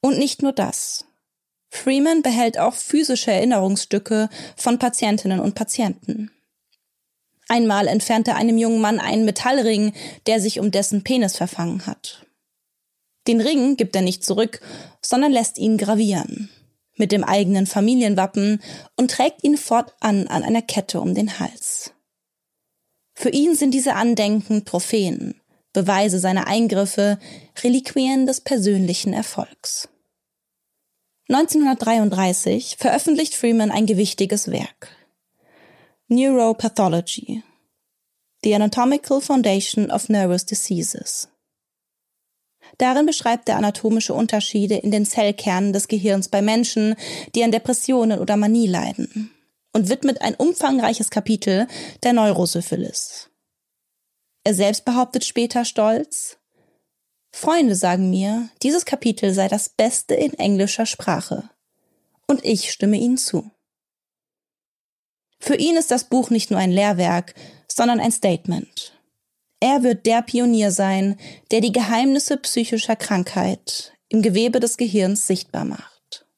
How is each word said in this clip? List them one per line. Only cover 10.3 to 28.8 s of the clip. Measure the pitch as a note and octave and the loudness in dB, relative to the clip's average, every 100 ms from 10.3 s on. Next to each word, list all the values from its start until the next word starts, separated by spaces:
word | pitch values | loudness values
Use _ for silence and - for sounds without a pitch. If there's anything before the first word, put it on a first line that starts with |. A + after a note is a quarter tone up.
| A3 | 0
sich | G3+ - | 0 -2
um | G#3 | -2
dessen | G3 G3+ G#3 | 0 0 -2
Penis | F#3+ C4 G3+ - | 0 0 0 -2
verfangen | F3+ - E3+ F#3 F#3 | -6 -4 -6 -6 -8
hat. | - - - _ _ _ _ _ _ _ _ _ _ - | -12 -14 -18 _ _ _ _ _ _ _ _ _ _ 0
Den | A#3 | 2
Ring | A3 D#4 B3+ C4+ | 2 2 2 0
gibt | F#3+ G3 | 0 0
er | |
nicht | F#3 F#3 | 0 -2
zurück, | - G3+ A3+ - - - - _ | -4 -2 -2 -4 -18 -20 -20 _
sondern | - B3 D4 | -2 0 2
lässt | B3+ A3+ - | 2 0 -2
ihn | G#3+ A3 | 0 0
gravieren, | G3+ G#3+ A3 F#3 - - G3+ _ _ _ _ _ | 2 2 2 0 -4 -10 -12 _ _ _ _ _
mit | G#3+ | 0
dem | G3+ | 0
eigenen | - G3 F#3+ G3 F#3+ | 2 2 2 2 0
Familienwappen, | - G#3 B3+ A3+ F#3+ F#3+ G#3 G3+ G#3+ - - - - | 0 2 2 2 2 0 0 0 0 -4 -18 -14 -2
und | B3+ | -2
trägt | - C#4 - | 2 0 2
ihn | C#4+ D4 | 0 0
fortan | - A#3 - _ A3 G3+ - | 2 0 0 _ 0 0 0
an | - | -2
einer | - A3+ | 0 -2
Kette | A#3 - F#3+ F3+ | -2 -4 -4 -4
um | F3+ F#3 | -2 -2
den | G#3+ - | -2 -4
Hals. | - - - - - _ _ _ _ _ _ _ _ _ _ _ _ | -8 -8 -8 -8 -10 _ _ _ _ _ _ _ _ _ _ _ _
Für | - B3 | -4 -2
ihn | C4 D4+ D#4 | 2 2 2
sind | C#4+ | 2
diese | C4 B3+ G3 | 0 0 0
Andenken | A#3 A3+ G#3 G#3+ F#3+ G#3+ G3+ | 0 2 2 0 0 -2 0
Trophäen, | F3 - A3+ F#3+ - - - _ _ _ | -4 -2 -2 -2 -4 -8 -12 _ _ _
Beweise | - F#3 G3 G#3 F3+ | -2 0 2 2 2
seiner | F#3 F#3+ - | 0 0 0
Eingriffe, | G#3 A3+ G3 G3 - G3+ G3+ - - - - | 0 0 0 -2 0 0 0 -6 -20 -20 -4
Reliquien | B3 B3+ C4 - C4 C4+ C4 | 0 0 0 -2 0 2 0
des | B3+ | -2
persönlichen | - B3+ G3 G3 | -2 0 2 2